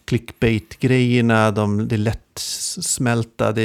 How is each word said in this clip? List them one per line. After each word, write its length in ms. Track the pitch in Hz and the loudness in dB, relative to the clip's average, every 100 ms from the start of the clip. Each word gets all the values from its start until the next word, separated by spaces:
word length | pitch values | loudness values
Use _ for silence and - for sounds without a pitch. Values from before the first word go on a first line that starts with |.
clickbait-grejerna, 1500 | - 120 - - 117 110 - - 131 127 123 123 117 113 110 | -4 -4 -4 -2 0 0 -4 -4 0 2 4 2 4 4 2
de, 380 | 107 104 104 117 | 2 0 0 -2
det 60 | 110 | 0
är 20 | |
lättsmälta, 1500 | 107 104 _ - - - - - 165 - 127 117 110 - 110 | -2 -4 _ -12 -10 -8 -8 -8 -6 -2 0 0 -2 -2 -2
det 100 | 110 | 0